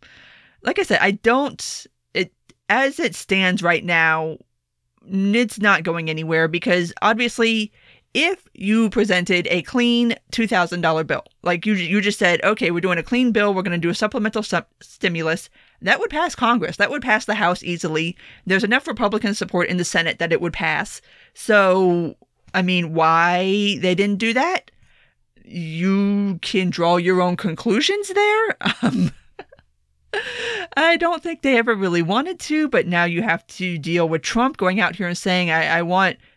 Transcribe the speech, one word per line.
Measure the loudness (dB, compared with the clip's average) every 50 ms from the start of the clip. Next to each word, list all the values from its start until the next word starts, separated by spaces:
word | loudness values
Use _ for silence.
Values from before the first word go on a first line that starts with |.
| -20 -20 -20 -20 -20 -20 -20 _ _ _ _ _ -6
like | -4 -2 -2
I | 0
said, | 0 2 2
I | 2 2
don't, | 0 0 2 2 2 2 0 -2 -6 -10 -12 -12 -12 -12 -16 -20 _ _ _ _ -6
it, | -6 -6 -6 _ _ _ _ _ _ _ 0
as | 0 2 2 0 0 -2
it | -4 -4 -4
stands | -6 -4 -2 0 2 2 2 0 0
right | 2 0 0 0 0
now, | 0 2 2 2 2 2 0 -2 -6 -8 -12 _ _ _ _ _ _ _ _ _ _ _ _ -10
it's | -6 -2 0 0 2 2 2 2 0 -2 0
not | 2 4 4 2 2
going | -2 -4 -2 -4 -4
anywhere | -4 -4 -2 0 2 2 2
because | 2 0 0 0 2 2 2 0 -2 -4 0
obviously | 0 2 2 2 0 -2 0 0 0 2 2 0 -2 -6 _ _ _ _ _ _ _ _ -2
if | 0 0 0 0 -4 _ _ -14
you | -6 -2 0 2 2 2 2
presented | 2 0 0 2 2 0 0 0 0 0 0 0
a | -2 -2 -2
clean | -2 -2 0 2 2 2 2 2 0 -2 -4 _ -8
two | -4 -2 -2
thousand | 0 2 0 0 0 -2 -2
dollar | 0 0 0 0 0
bill, | -2 -4 -4 -6 _ _ _
like | -4 -2 -2 -2 0
you, | -2 0
you | 0 0 0 0 0
just | 0 0 0 2
said, | 2 2 2 2 2
"Okay, | 0 0 0 0 -2
we're | 0 0
doing | 0 -2 -2 -2
a | -2
clean | -2 0 2 2 2
bill, | 2 2 2 2 0
we're | 0 -2
gonna | -2 -2
do | -2 -2 -2
a | -2
supplemental | -2 -2 -2 -2 -2 -4 -2 -2 -4 -4
stu-, | -2 -2 -4 -4 _ _ _
stimulus," | -20 -20 -8 -4 -2 -2 -2 0 -2 -2 -2 -4 -6 -12 _ _ _ _ _ -6 0
that | 0 0 0
would | 0 -4
pass | -2 -2 -2 -2 -2
Congress. | 0 2 2 2 2 0 -4 -2
That | -2 -2 -2
would | -2 -2
pass | 0 0 0 0 0
the | -2 -2
House | 0 0 0 0 -2 -4
easily. | -8 -6 -4 -4 -2 -2 -2 -2 -4 -6 -10 -18 -20 -20 -10 -2
There's | 0 0 2 2
enough | 2 0 0 -2
Republican | -2 -4 -2 0 0 0 0 -2 -2 -4
support | -4 -4 -4 -2 -2 0
in | 0 -2
the | -2 -2
Senate | -2 -2 -2 -2 -2 -2 -4
that | -2 0
it | 0 0
would | -2 -2 -4
pass. | -4 -4 -4 -2 -4 -6 -8 -10 -18 _ _ -20 -20 -20 _ _
So, | -8 0 4 4 6 6 6 4 4 4 2 2 0 -2 -4 -8 _ _ _ _ _ _ -6 -4
I | -2
mean, | 0 0 0 0 0 -2 0
why | 2 4 4 4 4 4 4 2 2 0 0 0 0 0 0 -2 0
they | 0 0 2
didn't | 2 2 0 0 0
do | 0 0 0
that? | 0 0 0 -2 -4 -6 -8 _ _ -20 _ _ _ _ _ _ _ _ _ _ _ -20
You | -14 -12 -10 -10 -8 -6 -4 -2 0 0 2 2 0 0 0 -2 -2 -4 -6
can | -6 -2 -2 0 0 0
draw | 0 0 2 2 2
your | 2 2 2 2 2
own | 2 0 0
conclusions | -2 -4 -4 -4 -2 0 0 2 2 2 0 0 -2 -2 -2
there. | 0 2 2 2 2 2 0 0 -2 -4
<laughs> | -4 -4 -4 -2
Um, | -2 0 0 0 0 -2 -2 -6 -20 _ _ -20 -20 _ -20 _ _ _ _ _ _ _ _ _ _ _ -8 -6 -6 -6 -8 -8 -8 -6 -6 -8 -8 -6 -2
I | 0 2 2 2
don't | 2 2 0 -2 -2 -4
think | -8 -6 -2
they | 0 2 2
ever | 4 4 2 2
really | 2 0 0 2 0 2
wanted | 2 0 0 -2 -4 -6 -8
to, | -4 -2 0 0 0
but | 2 2 2 2
now | 2 2 2 2
you | 0 0 -2 0
have | 0 -2 -2 _
to | -12 -10 -6 -6 -4 -4 -4
deal | -4 0 0 2 2
with | 2 0 -2
Trump | -2 -2 0 0 0 0 0
going | 0 -2 0 2 2
out | 0 0 -2
here | -4 -6
and | -6 -4
saying, | -4 -2 0 0 0 0 0
"I, | 0 0 0 0 0 0
I |
want | 0 0 2 2 2 2 0 -4 _ _ _